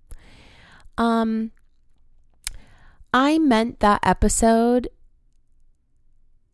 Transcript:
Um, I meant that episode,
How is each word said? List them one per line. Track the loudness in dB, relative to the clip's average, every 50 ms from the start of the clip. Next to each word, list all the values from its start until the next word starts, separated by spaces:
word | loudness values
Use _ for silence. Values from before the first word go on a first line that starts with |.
| _ -20 -20 -20 -20 -20 -20 -20 -20 -20 -20 -20 -20 -20 -20 -20 -20 -12 -6 -4
Um, | -2 -2 0 0 -2 -2 -4 -6 -6 -8 -12 _ _ _ _ _ _ _ _ _ _ _ _ _ _ _ _ _ -16 -14 -14 -16 -20 -20 -20 -20 -20 -20 -20 -20 -10 _ -2
I | 0 2 2 2 2
meant | 2 2 2 2 0 -2 -4 0
that | 0 2 2 2 0
episode, | -2 0 0 0 -2 0 2 2 2 2 2 2 2 0 0 -2 -6 -12 _ -20 -20 _ _ _ _ _ _ _ _ _ _ _ _ _ _ _ _ _ _ _ _ _ _ _ _ _ _ _ _